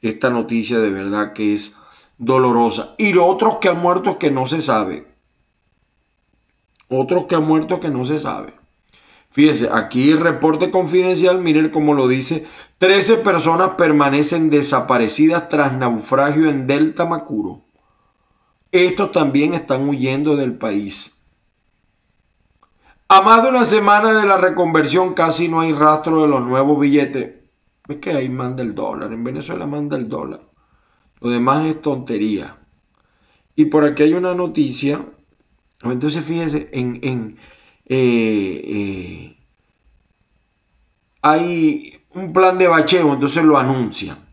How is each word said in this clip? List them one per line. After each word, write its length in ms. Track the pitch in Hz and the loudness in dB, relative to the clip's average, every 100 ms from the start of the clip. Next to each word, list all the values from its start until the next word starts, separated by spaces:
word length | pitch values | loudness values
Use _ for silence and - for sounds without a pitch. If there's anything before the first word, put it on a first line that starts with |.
Esta 280 | 113 107 131 | -6 -4 -2
noticia 500 | 120 113 117 107 117 | -2 -2 -4 -2 -2
de 100 | 110 | 0
verdad 440 | 98 98 104 104 | -2 -4 -4 -6
que 200 | 107 107 | -4 -2
es 220 | 104 - - - _ _ _ | -2 -6 -16 -20 _ _ _
dolorosa. 760 | 117 131 127 117 117 - - - | -2 2 2 2 0 -2 -10 -4
Y 140 | 214 | 0
los 140 | 175 175 | 4 2
otros 300 | 190 220 214 | 2 0 2
que 80 | 185 | 0
han 140 | 170 | 0
muerto 360 | 175 180 190 - | 0 0 -2 -2
que 140 | 156 | -2
no 160 | 135 131 | -2 -2
se 140 | 160 | -4
sabe. 440 | 143 110 95 - - _ _ _ _ _ _ _ _ _ _ _ _ _ _ _ _ _ _ | 0 -2 -2 -8 -14 _ _ _ _ _ _ _ _ _ _ _ _ _ _ _ _ _ _
Otros 380 | 131 139 180 175 | -4 0 -2 0
que 100 | 170 | 0
han 80 | |
muerto 380 | 156 156 156 180 | 2 2 0 -4
que 80 | 170 | -4
no 160 | 131 127 | -4 -4
se 140 | 151 | -4
sabe. 340 | 139 - 55 _ _ _ _ _ _ _ _ | -4 -10 -12 _ _ _ _ _ _ _ _
Fíjense, 360 | - 151 147 117 | 2 4 4 0
aquí 420 | 113 - 123 139 | -2 -2 0 2
el 100 | 156 | 4
reporte 500 | 165 147 156 151 180 | 2 0 0 0 0
confidencial, 680 | 185 165 180 185 180 180 185 | 0 0 0 0 2 2 2
miren 260 | 175 151 156 | 2 2 2
cómo 260 | 156 151 | 0 0
lo 140 | 147 127 | 2 2
dice. 400 | 131 127 165 156 - - _ | 0 -2 -6 -8 -20 -20 _
Trece 400 | 185 196 190 226 | 2 4 4 2
personas 540 | 214 170 160 170 185 | 2 0 2 2 0
permanecen 760 | - 170 147 139 139 147 170 160 | 2 2 4 4 2 0 0 2
desaparecidas 1000 | 147 139 131 120 123 113 - 156 165 160 | 2 2 -2 0 0 0 2 2 2 -2
tras 240 | 151 139 | 0 0
naufragio 760 | 127 127 113 101 131 143 147 160 | 0 -2 -4 -2 0 0 2 0
en 180 | 139 131 | 0 -2
Delta 380 | 143 156 151 170 | 0 0 0 -4
Macuro. 580 | 165 - 110 95 - _ _ _ _ _ _ _ _ _ _ _ | -4 -6 -8 -8 -10 _ _ _ _ _ _ _ _ _ _ _
Estos 400 | 180 180 180 196 | 2 2 0 -2
también 440 | 175 147 139 151 170 | 0 2 2 0 -2
están 340 | - 131 139 | -4 -2 -2
huyendo 480 | 139 131 135 151 143 | -2 -2 -2 0 0
del 160 | 131 | -2
país. 640 | 120 110 101 101 - - _ _ _ _ _ _ _ _ _ _ _ _ _ _ _ _ _ _ _ _ | -4 -6 -4 -6 -10 -12 _ _ _ _ _ _ _ _ _ _ _ _ _ _ _ _ _ _ _ _
A 80 | 190 | 4
más 220 | 196 226 | 6 4
de 60 | 240 | 6
una 160 | 254 226 | 2 4
semana 480 | 214 202 208 220 | 2 4 4 4
de 120 | 220 202 | 2 4
la 120 | 190 | 4
reconversión, 760 | 180 175 170 160 147 170 185 | 2 2 0 2 2 0 0
casi 360 | - 165 160 170 | 0 0 0 -2
no 100 | 165 | 0
hay 140 | 165 | 0
rastro 480 | 147 151 151 151 160 | 2 2 2 0 2
de 80 | 151 | 2
los 120 | 135 | 2
nuevos 360 | 123 131 139 147 | 0 0 2 2
billetes. 640 | 143 143 139 135 - - _ _ _ _ _ | 2 2 0 -4 -8 -12 _ _ _ _ _
Es 80 | 147 | -12
que 140 | 185 | -6
ahí 180 | 151 127 | -4 -4
manda 340 | 127 127 131 | -6 -8 -6
el 100 | 117 | -8
dólar, 380 | 98 101 - 107 | -6 -8 -8 -10
en 100 | 113 | -8
Venezuela 460 | 120 143 151 - 151 | -10 -10 -10 -10 -8
manda 300 | 147 147 143 | -8 -6 -6
el 100 | 113 | -8
dólar. 320 | 76 71 - _ _ _ _ _ _ _ _ | -10 -10 -14 _ _ _ _ _ _ _ _
Lo 100 | 120 | -4
demás 360 | 120 123 143 156 | -2 0 0 -2
es 160 | 151 | -4
tontería. 760 | 156 135 127 110 107 101 76 - _ _ _ _ _ _ _ _ _ | -4 -6 -6 -4 -2 -4 -8 -20 _ _ _ _ _ _ _ _ _
Y 120 | - 151 | -2 2
por 180 | 151 | 4
aquí 200 | 147 - | 2 2
hay 100 | 151 | 2
una 200 | 175 180 | 2 -2
noticia. 680 | 180 180 165 139 123 139 143 - _ _ _ _ _ _ _ | -2 -4 -2 -4 -2 -4 -6 -10 _ _ _ _ _ _ _
Entonces, 400 | 117 127 147 151 | -8 -4 -4 -6
fíjese, 460 | 151 170 165 147 147 | -6 -6 -4 -6 -8
en, 300 | 139 123 120 | -6 -6 -6
en, 340 | 135 127 107 - _ _ _ _ _ | -6 -6 -8 -14 _ _ _ _ _
eh, 760 | 131 127 120 110 107 95 82 | 0 2 2 0 0 -2 -6
eh, 760 | - 104 101 95 90 85 85 _ _ _ _ _ _ _ _ _ _ _ _ _ _ _ _ _ _ _ | -8 -6 -6 -8 -12 -14 -18 _ _ _ _ _ _ _ _ _ _ _ _ _ _ _ _ _ _ _
hay 800 | 151 160 175 175 156 147 - - _ | 0 2 0 0 0 0 -10 -20 _
un 180 | 185 185 | -14 -4
plan 260 | 170 185 185 | 2 2 4
de 120 | 180 | 4
bacheo, 420 | 165 156 185 156 | 4 2 2 2
entonces 320 | 135 139 175 | 0 -2 2
lo 140 | 156 143 | 4 4
anuncian. 640 | 127 131 113 - 92 71 _ | 2 -2 -4 -6 -12 -14 _